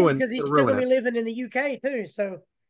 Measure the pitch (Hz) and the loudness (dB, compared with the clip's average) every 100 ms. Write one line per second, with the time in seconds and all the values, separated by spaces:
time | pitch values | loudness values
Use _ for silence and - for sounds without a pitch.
0 | 170 135 233 254 - 147 123 104 254 262 | 8 4 0 -2 2 4 4 2 2 2
1 | 240 233 226 226 240 247 285 254 269 269 | 0 -2 -4 -6 -6 -4 -4 -4 -4 -6
2 | 269 - 202 175 _ _ | -8 -6 -6 -6 _ _